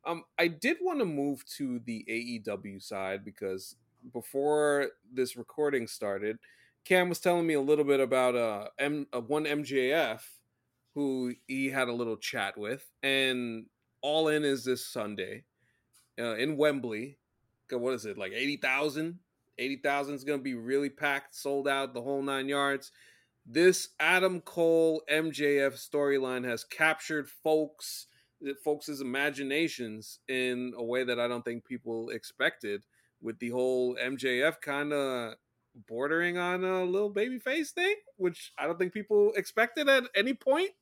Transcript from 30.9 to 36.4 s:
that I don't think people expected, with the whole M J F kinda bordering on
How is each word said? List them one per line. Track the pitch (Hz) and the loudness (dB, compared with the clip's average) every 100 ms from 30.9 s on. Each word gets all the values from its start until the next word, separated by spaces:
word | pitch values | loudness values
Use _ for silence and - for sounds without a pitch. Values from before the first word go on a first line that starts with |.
| 123 | -2
that | 127 120 | 0 0
I | 120 | 0
don't | 120 | -2
think | 120 120 | -4 -8
people | - 123 - 113 113 | -8 -10 -6 -6 -6
expected, | 113 - - 143 - 107 101 _ _ _ _ | -10 -12 -2 -2 -2 -8 -8 _ _ _ _
with | 117 107 | -10 -6
the | 120 | -4
whole | 123 127 131 123 123 | 0 2 2 0 0
M | 123 131 | -4 -2
J | 131 123 | 0 2
F | 147 160 | 2 0
kinda | - 143 147 147 139 127 113 - _ _ _ 120 104 | -6 -4 -2 -2 -2 -4 -6 -10 _ _ _ -20 -10
bordering | 113 143 165 175 | -4 0 2 0
on | 180 | 0